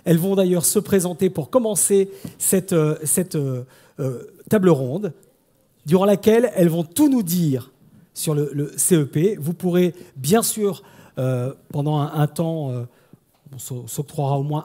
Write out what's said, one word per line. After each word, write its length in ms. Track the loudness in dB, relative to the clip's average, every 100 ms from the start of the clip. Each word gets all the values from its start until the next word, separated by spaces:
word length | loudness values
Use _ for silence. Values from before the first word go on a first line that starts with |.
| 2
Elles 100 | 2
vont 180 | 2
d'ailleurs 300 | 2 2 2
se 140 | 0 0
présenter 500 | 0 0 0 -2 -2
pour 220 | -2 0
commencer 600 | 0 0 0 2 2 0 -6 -16 -6
cette, 340 | -2 0 0
euh, 240 | 0 2 0
cette, 320 | -2 -2 -2 -2
euh, 280 | -4 -4 -10 _ _ -8
euh, 240 | -6 -6 -12 -14 -2
table 220 | 2 4
ronde, 420 | 4 0 -4 -6 -10 _ _ _ _ _ _
durant 220 | 0 2 4
laquelle 440 | 2 4 4 2 2
elles 140 | 2
vont 140 | 2
tout 260 | -4 2 2
nous 120 | 2
dire 480 | 0 0 0 0 -4 _ _ _ _
sur 200 | -10 -4
le, 140 | -2 -2
le 180 | -4 -6 -2
C 180 | 2 2
E 80 |
P. 320 | 2 0 0 0
Vous 140 | -6
pourrez, 420 | -4 0 2 2 -2 -16 -8
bien 260 | 0 2
sûr, 400 | 2 -2 -2 -4 -12 -20 -14 -4
euh, 340 | -2 -2 -4 -8 -10
pendant 280 | -4 0 0
un, 160 | 0
un 120 | 0 0
temps, 420 | 0 -4 -4 -6
euh, 140 | -6 -10 _ _ -20 _ _ -20
on 40 | -16
s'o-, 280 | -12 -12 -10
s'octroiera 500 | -10 -8 -4 -2 -2
au 40 |
moins 220 | -2 -4